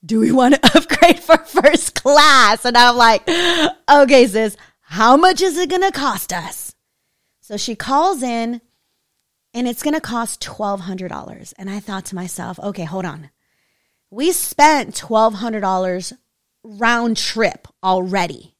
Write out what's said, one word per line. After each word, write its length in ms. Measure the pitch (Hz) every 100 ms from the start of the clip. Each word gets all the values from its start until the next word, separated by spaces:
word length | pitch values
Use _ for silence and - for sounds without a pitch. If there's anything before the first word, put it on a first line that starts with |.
| 165
"Do 140 | 220
we 120 | 220
want 240 | 254 247 277
to 220 | 247 339
<laughs> 0 |
upgrade 420 | - - 349 349
for 180 | - 320
first 640 | - 311 254 320 - -
class?" 640 | 262 294 302 269 220 220 247
And 120 | 240
I'm 180 | 247 240
like, 320 | 233 214 - 339 349 339 311 - -
"Okay, 380 | 285 277 269 240
sis, 300 | 202 220 202 _ _
how 340 | _ 170 220 277
much 260 | 370 370
is 160 | 381 311
it 120 | 359
gonna 220 | 359 381
cost 420 | - 277 202 -
us?" 420 | 175 165 - - _ _ _ _ _ _ _
So 140 | _ 208
she 200 | - 220
calls 480 | - 277 349 339
in, 380 | 247 233 226 240 _ _ _ _ _ _ _ _ _
and 140 | 233 247
it's 160 | 240
gonna 180 | 294 311
cost 400 | 302 233 226 -
twelve 400 | - - 208 202
hundred 280 | 175 185 180
dollars. 440 | 71 - - - -
And 120 | 190
I 100 | 202
thought 260 | 202 190 -
to 100 | 185
myself, 440 | 180 - 175 180
"Okay, 240 | 202 190
hold 220 | 165 190 180
on. 240 | 151 143 _ _ _ _ _ _ _ _
We 220 | 202 311
spent 640 | 359 - - 294 294 220 -
twelve 400 | - 220 220 208
hundred 260 | 233 214
dollars 520 | 196 185 185 180 185 254 _ _ _ _
round 520 | 233 202 226 240 233 220
trip 520 | - 220 214 - _ _
already 720 | 190 185 185 196 175 127 _ _